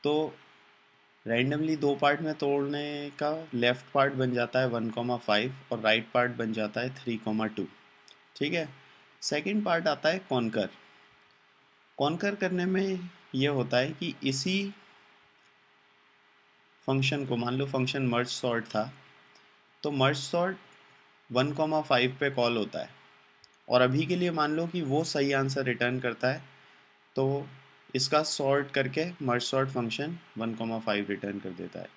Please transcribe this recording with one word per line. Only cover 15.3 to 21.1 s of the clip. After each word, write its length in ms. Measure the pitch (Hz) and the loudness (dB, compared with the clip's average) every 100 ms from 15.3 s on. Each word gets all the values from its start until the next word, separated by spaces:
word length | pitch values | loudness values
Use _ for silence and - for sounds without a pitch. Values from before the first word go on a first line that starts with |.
| _ _ _ _ _ _ _ _ _ _ _ _ _ _ _ - | _ _ _ _ _ _ _ _ _ _ _ _ _ _ _ -2
function 400 | 135 135 147 135 | 0 2 -2 -2
को, 100 | 120 | -2
मान 180 | 120 | 0
लो 120 | 131 139 | -2 -2
function 400 | 135 127 139 131 | 0 0 0 0
merge 220 | 120 123 | 0 0
sort 360 | - 127 117 | -4 -2 -2
था, 280 | 113 107 117 - - - - - _ _ _ _ | -2 -4 -4 -10 -20 -20 -20 -20 _ _ _ _
तो 80 | 151 | -4
merge 260 | 143 131 143 | 2 2 2
sort 400 | - 175 180 185 - - - - _ | -2 0 0 -4 -14 -20 -20 -20 _